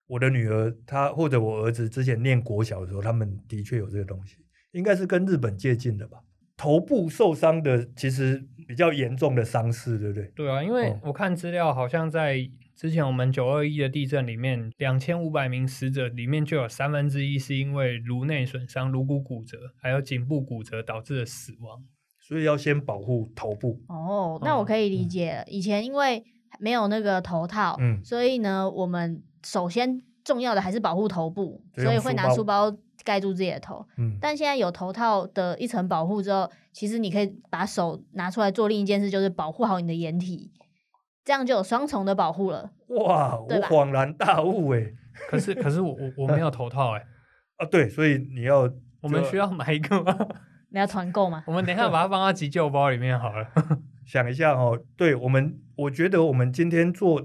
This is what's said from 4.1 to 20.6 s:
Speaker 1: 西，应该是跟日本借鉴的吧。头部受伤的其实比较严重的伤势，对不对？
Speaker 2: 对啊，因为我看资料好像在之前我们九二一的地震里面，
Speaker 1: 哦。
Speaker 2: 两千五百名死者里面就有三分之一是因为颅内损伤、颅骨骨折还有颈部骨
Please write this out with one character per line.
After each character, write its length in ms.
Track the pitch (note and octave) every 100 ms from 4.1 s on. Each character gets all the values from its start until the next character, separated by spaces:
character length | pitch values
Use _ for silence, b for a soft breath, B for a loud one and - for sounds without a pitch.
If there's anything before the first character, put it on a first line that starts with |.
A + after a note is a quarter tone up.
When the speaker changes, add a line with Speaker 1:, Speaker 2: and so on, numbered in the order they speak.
| F#2+ F#2+
Speaker 1:
西， 80 | - _ _ _
应 100 | F3+
该 100 | F#3+
是 140 | F#3+ F#3
跟 180 | F#3 F#3+
日 120 | F3
本 200 | A#2+ G2
借 160 | C3+
鉴 240 | A#2+ B2+ G#2
的 80 | G#2
吧。 120 | - _ _ _ -
头 220 | D3+ D#3
部 300 | - C4+ E3
受 260 | - G#3+ D3+
伤 260 | E3 D#3+
的 240 | D3+ B2 A#2+ -
其 120 | C3+
实 320 | C3 C3 C3+ - - -
比 80 | B2
较 180 | E3+
严 200 | D3 B2 C3
重 180 | D3+ B2+
的 80 |
伤 260 | A2 A#2+ A2+
势， 300 | A2+ - A2
对 80 | G#2
不 60 |
对？ 180 | G2+ G2+
Speaker 2:
对 160 | - D3
啊， 140 | C3+
因 80 | E3
为 260 | B3 A#3 G#2
我 80 | D3
看 240 | C3+ G3 F3
资 160 | F3
料 220 | F3 E3
好 120 | C3 B2
像 240 | E3 D#3+
在 400 | D#3 D3+ C3+ C3 - _ _
之 120 | D#3+
前 160 | D#3+ C#3+
我 60 |
们 180 | B2+ B2+
九 180 | C3 B2+
二 200 | D3 D3
一 100 | D3
的 120 | C3+
地 180 | C#3 C#3
震 180 | C#3+ B2
里 120 | A2+
面， 240 | B2+ B2
Speaker 1:
哦。 80 | A2+ -
Speaker 2:
两 200 | C#3 C3
千 240 | C3 E3+
五 80 | E3
百 200 | D3+ C3
名 180 | B2+ C3
死 240 | C3 C3
者 160 | C3 B2
里 180 | A#2+ A#2+
面 200 | D3+ D3+
就 100 | D#3
有 140 | A#2
三 240 | - C#3+
分 160 | D3 C#3+
之 160 | C#3 C#3
一 120 | C#3+
是 200 | C3+ C3+
因 160 | C3+
为 240 | C#3 C3 A#2+
颅 260 | A#2 B2
内 220 | C3+ D3+ B2
损 200 | C3 B2+
伤、 200 | - C3
颅 140 | C3
骨 160 | C3 C#3+
骨 240 | C3+ A#2+
折 140 | A2 - B2+ -
还 80 | C3
有 100 | C3+
颈 260 | C3+ B2+ B2
部 160 | D#3
骨 220 | C3 A#2